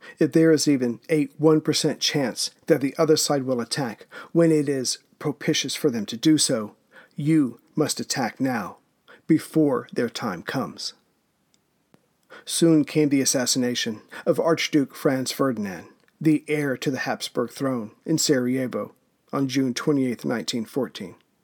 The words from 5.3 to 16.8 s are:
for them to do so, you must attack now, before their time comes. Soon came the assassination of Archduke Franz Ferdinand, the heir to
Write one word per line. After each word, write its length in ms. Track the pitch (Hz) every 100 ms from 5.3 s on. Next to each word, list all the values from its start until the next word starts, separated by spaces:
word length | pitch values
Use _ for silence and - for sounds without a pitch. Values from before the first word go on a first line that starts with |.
| 135 - 151 135 -
for 140 | 151
them 160 | 117 101
to 100 | 113
do 200 | 160 151
so, 380 | - 127 104 - _ - - -
you 460 | 147 160 131 117 _ -
must 240 | 147 -
attack 420 | - - 113 -
now, 360 | 131 120 - - _ _ _ - -
before 600 | 156 - 160 147 120 -
their 160 | - 120
time 320 | - 120 87
comes. 520 | - 139 95 - - - _ _ _ _ _ _ _ _ _ _ _ _ _ - -
Soon 400 | - 165 160 139
came 240 | 156 151
the 120 | 139
assassination 800 | 127 135 123 131 123 120 - - - - -
of 140 | 160
Archduke 560 | 165 160 - 156 131 -
Franz 360 | 156 131 127
Ferdinand, 560 | - 139 113 101 87 - _ _ _
the 240 | 156 151 -
heir 280 | 151 143
to 120 | 127